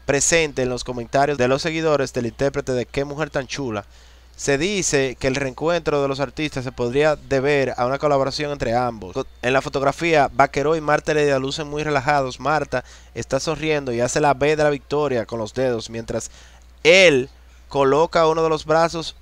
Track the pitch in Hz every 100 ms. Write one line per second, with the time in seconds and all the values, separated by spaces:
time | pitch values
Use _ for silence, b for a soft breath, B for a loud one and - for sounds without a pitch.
0 | - 139 - 165 156 135 127 123 - 123
1 | 117 139 143 143 123 139 170 160 160 147
2 | - 127 117 - 139 143 135 127 113 -
3 | 143 143 147 147 123 - 135 104 - b
4 | b b b - - 139 175 208 160 147
5 | 135 123 135 135 135 123 156 170 156 147
6 | 139 135 135 - 151 139 127 123 120 131
7 | 156 147 127 135 139 147 127 - 123 135
8 | 151 139 135 - 147 143 127 117 123 113
9 | 95 127 131 - 123 135 143 139 135 -
10 | 170 156 135 123 139 147 139 160 147 151
11 | - 151 147 135 135 147 147 147 151 147
12 | 131 147 131 123 131 151 143 127 B B
13 | B - 117 139 170 147 156 151 135 117
14 | 123 156 151 131 143 156 151 143 - 143
15 | 147 127 104 117 107 - 131 117 - 117
16 | 113 113 - b b b b - 147 185
17 | 180 135 131 - - - - 139 139 139
18 | 165 170 160 160 160 156 151 160 165 165
19 | 156 -